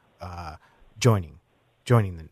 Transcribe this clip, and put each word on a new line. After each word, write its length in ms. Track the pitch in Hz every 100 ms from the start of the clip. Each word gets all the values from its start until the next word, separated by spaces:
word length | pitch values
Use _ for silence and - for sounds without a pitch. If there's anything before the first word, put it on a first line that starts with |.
| _ -
uh, 360 | 90 87 82 78 _ _ _ -
joining, 420 | 123 104 78 69 _ _ _ _
joining 320 | - 120 98 85
the, 100 | 80